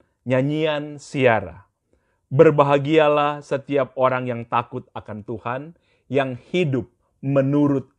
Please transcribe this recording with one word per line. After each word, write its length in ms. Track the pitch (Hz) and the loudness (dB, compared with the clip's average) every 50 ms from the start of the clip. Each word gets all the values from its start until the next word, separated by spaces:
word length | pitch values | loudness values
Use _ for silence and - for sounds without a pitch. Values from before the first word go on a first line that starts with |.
| _ _ _ _ - | _ _ _ _ -6
nyanyian 800 | 123 131 127 135 143 151 156 156 156 151 147 147 151 147 147 - | -2 0 0 0 0 -2 -2 -2 -2 -4 -4 -8 -10 -14 -18 -16
siara. 640 | - - 143 131 120 113 104 92 87 - - - _ _ _ _ _ _ _ _ _ _ _ _ - | -8 -2 2 2 2 2 2 -2 -6 -14 -18 -20 _ _ _ _ _ _ _ _ _ _ _ _ 0
"Berbahagialah 1120 | 131 139 165 160 147 147 143 139 143 143 135 143 160 156 151 147 147 147 147 147 147 147 143 | 4 6 6 6 6 4 4 4 2 2 2 2 2 4 4 4 4 2 0 -2 -4 -6 -8
setiap 480 | - 147 131 123 - 139 139 131 127 - 131 | -6 -6 -6 -4 -2 -2 -2 -2 -2 -2 0
orang 240 | 127 127 127 127 127 | 0 0 0 -2 -4
yang 240 | 123 120 117 117 | -6 -8 -8 -6
takut 400 | 123 120 117 120 - - 123 - _ - | -4 -4 -4 -4 -4 -8 -14 -14 _ -14
akan 320 | 110 - - 107 107 101 | -16 -14 -14 -14 -12 -12
Tuhan, 340 | - 117 104 - 117 123 135 143 165 170 _ _ _ _ _ _ | -10 -10 -10 -8 -8 -8 -8 -10 -14 -20 _ _ _ _ _ _
yang 320 | - 127 139 135 135 127 123 - _ - | -4 -2 -2 -2 -2 -6 -12 -10 _ -4
hidup 320 | 180 180 143 131 123 - - _ _ _ _ _ _ | -2 -2 0 -2 -4 -4 -8 _ _ _ _ _ _
menurut 720 | - 135 139 139 135 135 143 147 147 143 139 135 131 _ _ | -6 -2 0 0 2 2 2 2 2 2 0 -2 -4 _ _